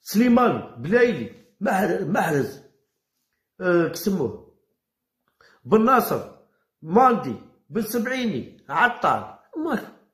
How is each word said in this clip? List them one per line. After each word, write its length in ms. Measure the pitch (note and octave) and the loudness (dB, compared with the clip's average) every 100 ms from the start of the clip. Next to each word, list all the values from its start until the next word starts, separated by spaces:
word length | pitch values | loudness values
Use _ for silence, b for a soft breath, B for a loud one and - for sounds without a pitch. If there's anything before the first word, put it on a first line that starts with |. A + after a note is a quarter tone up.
سليمان، 800 | - G3 B3 A#3+ A#3+ B2+ - - | -2 2 4 4 4 0 -8 -12
بلايلي، 480 | C3 A#3 B3 E3+ G#2+ - _ _ | -2 2 2 0 -8 -14 _ _
محر-، 440 | G3 F#3+ G3 F#3 | -2 0 0 -2
محرز، 560 | C#3+ A3 F3 D3 B2 - - _ _ _ _ _ _ _ _ _ | -2 -2 0 0 -2 -8 -20 _ _ _ _ _ _ _ _ _
آه، 280 | F#3 F3 D#3+ | 0 2 0
كسموه، 640 | - - F#3+ A#2+ - - _ _ _ _ _ _ _ _ _ b b | -2 -4 -2 -4 -6 -20 _ _ _ _ _ _ _ _ _ b b
بن 200 | A#2+ G#3+ | 2 2
ناصر، 360 | A3 B3+ - D3+ - - _ _ _ _ | 4 2 2 -4 -6 -20 _ _ _ _
مالدي، 540 | D#3 F#3+ B3+ A3+ - A2 - _ _ | 0 4 4 2 -4 -10 -14 _ _
بن 120 | D#3+ | -6
سبعيني، 840 | G#3+ A#3+ A3 C4 A#3+ C#3 G2 - - | -4 -4 -4 -4 -4 -4 -8 -18 -6
عطار، 720 | D3 A#3+ - E3 A2+ G2 - _ E4 | 0 0 0 0 0 -4 -18 _ -8
هم 160 | D#4+ | -4
لكم. 200 | B3 - - _ | -6 -8 -20 _